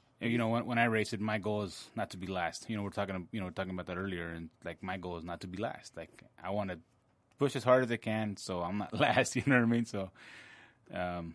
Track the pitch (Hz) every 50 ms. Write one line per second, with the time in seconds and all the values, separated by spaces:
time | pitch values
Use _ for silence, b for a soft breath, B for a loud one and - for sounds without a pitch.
0 | b b b - 110 117 117 120 117 113 117 120 - 120 120 117 120 117 110 110
1 | 104 - 113 98 107 107 107 107 92 107 104 104 104 87 - - - - - 110
2 | 101 - - 90 92 90 95 90 85 80 - - - - 113 104 101 98 - 101
3 | 101 95 95 92 87 - - 107 92 90 - - 95 92 92 90 87 92 90 90
4 | 98 98 92 85 82 85 82 85 82 80 _ _ - 87 82 - 92 92 95 95
5 | 90 90 87 82 80 87 85 - - 90 90 92 107 - - - - - - 85
6 | 80 - - - - - _ - - 92 101 104 101 95 87 82 - _ _ _
7 | _ _ _ _ _ _ _ - 143 135 - 131 117 127 127 131 127 117 117 110
8 | - 113 107 110 110 104 98 - - - 92 87 85 87 98 104 95 - - -
9 | 147 123 110 131 123 - - 127 107 143 131 123 117 117 117 117 117 - - 101
10 | 95 92 - B B B B B B B B B B B B B B - 87 90
11 | 90 90 87 87 85 85